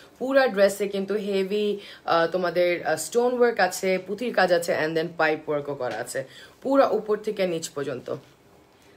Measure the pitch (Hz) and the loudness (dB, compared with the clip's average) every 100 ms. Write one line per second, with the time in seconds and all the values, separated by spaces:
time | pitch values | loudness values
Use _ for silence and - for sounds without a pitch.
0 | - - 254 269 254 196 202 196 196 196 | -20 -8 0 4 4 4 4 4 -2 -2
1 | 196 196 202 196 190 208 208 196 - - | -2 -4 -2 -2 0 0 -2 -4 -8 -8
2 | - 165 165 185 175 170 180 170 - 156 | 0 2 2 0 0 0 0 0 -2 -4
3 | - 233 247 247 240 226 185 - 190 185 | -2 0 0 2 2 4 0 0 -2 -2
4 | 185 202 240 202 185 170 170 131 156 160 | -4 -6 -2 2 4 4 2 0 0 -2
5 | 165 - 156 151 151 147 143 135 123 110 | -2 0 0 0 -2 -4 -4 -6 -6 -6
6 | 123 131 135 - - - 254 269 240 214 | -6 -8 -8 -14 -20 -8 2 4 4 2
7 | 202 208 220 196 185 165 - 143 139 127 | 0 -4 -4 -2 -2 -2 -6 -8 -8 -8
8 | - 143 - _ _ _ _ _ _ | -8 -10 -12 _ _ _ _ _ _